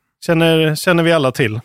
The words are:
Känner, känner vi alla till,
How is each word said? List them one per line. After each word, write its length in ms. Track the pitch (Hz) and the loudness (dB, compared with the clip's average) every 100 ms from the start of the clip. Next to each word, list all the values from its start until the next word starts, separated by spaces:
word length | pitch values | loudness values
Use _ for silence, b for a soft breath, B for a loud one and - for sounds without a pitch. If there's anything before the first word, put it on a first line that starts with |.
| _ _ - | _ _ -2
Känner, 500 | 165 165 160 156 151 | 0 2 2 0 -2
känner 280 | - 170 | 0 0
vi 80 | 165 | 2
alla 200 | 165 131 | 2 0
till, 280 | - 117 110 | 0 -2 -4